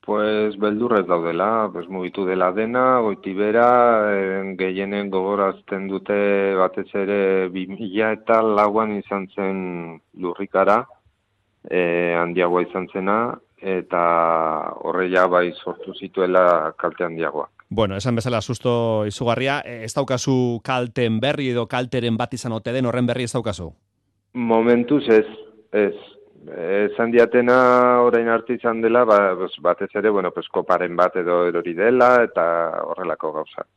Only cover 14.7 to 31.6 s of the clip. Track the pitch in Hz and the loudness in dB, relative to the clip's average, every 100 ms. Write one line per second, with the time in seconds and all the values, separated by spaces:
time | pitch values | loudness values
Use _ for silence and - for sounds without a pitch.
14.7 | - - 85 92 92 92 90 87 87 - | -8 -6 -2 0 2 4 2 0 -4 -12
15.7 | 85 - 90 95 - 90 90 90 85 78 | -12 -12 -14 -10 -4 0 4 4 4 0
16.7 | - 87 80 87 82 80 73 69 _ _ | -4 -6 -4 -8 -4 -6 -6 -10 _ _
17.7 | 95 107 98 127 117 127 117 - 120 127 | -4 -2 -2 -4 -2 -2 -4 -4 -6 -2
18.7 | 120 117 110 107 104 120 117 131 143 - | -2 0 -2 -4 -4 -2 -2 -2 -4 -6
19.7 | 120 113 - 135 127 - 127 123 117 - | -12 -8 -6 -2 -2 0 0 0 -2 -4
20.7 | 131 123 113 117 110 131 147 135 120 117 | -4 -4 -2 -2 0 -2 -2 -2 -4 -2
21.7 | 127 127 131 120 113 120 120 123 113 110 | -4 -2 -2 -2 -2 -4 -6 -6 -6 -4
22.7 | 127 127 117 123 120 120 127 113 101 85 | -2 -2 0 -2 -2 -2 -4 -4 -6 -10
23.7 | - _ _ _ _ _ 127 117 117 113 | -14 _ _ _ _ _ -6 2 2 4
24.7 | 120 120 147 123 110 107 - - _ _ | 4 4 0 4 4 4 -6 -20 _ _
25.7 | 104 101 104 - - _ _ 73 78 85 | -2 0 -2 -16 -20 _ _ -18 -12 -4
26.7 | 98 104 - 117 117 117 123 123 127 127 | -2 -2 -2 2 4 6 4 4 6 6
27.7 | 123 123 123 120 117 117 117 - 123 120 | 6 6 4 4 4 2 0 -2 -4 -2
28.7 | 113 113 120 120 104 101 90 90 - 80 | 0 2 4 6 6 4 0 -6 -2 0
29.7 | 87 98 104 104 101 92 85 80 98 82 | 0 -2 0 0 2 0 -4 -4 -4 0
30.7 | 90 87 87 90 92 85 87 87 85 | 0 0 0 0 0 0 0 0 -2